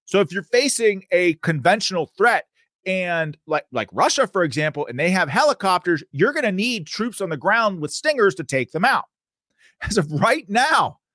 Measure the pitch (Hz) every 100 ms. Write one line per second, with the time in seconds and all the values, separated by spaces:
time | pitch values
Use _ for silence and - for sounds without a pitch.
0 | - 190 196 180 - 240 277 - 220 196
1 | - 180 180 160 - 156 127 214 - 185
2 | 147 - 233 202 - _ _ _ - 185
3 | 180 170 160 147 - 151 - 120 107 101
4 | 220 - 233 190 170 127 151 147 147 120
5 | 165 185 160 170 294 254 190 180 180 160
6 | - 135 220 294 240 185 240 226 151 -
7 | 233 - 185 151 175 226 220 185 151 -
8 | 302 285 196 - 139 135 123 - 226 214
9 | - _ _ _ _ _ _ - - 214
10 | 151 151 226 302 - 208 277 302 151 -
11 | _